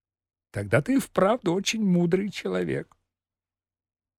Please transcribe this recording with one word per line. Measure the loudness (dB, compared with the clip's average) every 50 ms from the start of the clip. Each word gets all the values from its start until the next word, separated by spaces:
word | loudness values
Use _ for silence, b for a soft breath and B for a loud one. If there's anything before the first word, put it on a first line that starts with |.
| _ _ _ _ _ _ _ _ _ _
тогда | -10 -8 -2 2 2 2
ты | 2 2 0 0
вправду | 0 0 0 2 2 2 2 0 0 -2 -2
очень | -2 -2 -4 -2 0 2
мудрый | 2 4 4 4 2 0 0 -2 -6
человек». | -8 -8 -6 -4 -4 -2 -2 -2 -4 -6 -6 -10 _ _ _ _ _ _ _ _ _ _ _ _ _ _ _ _ _ _ _ _ _ _ _ _ _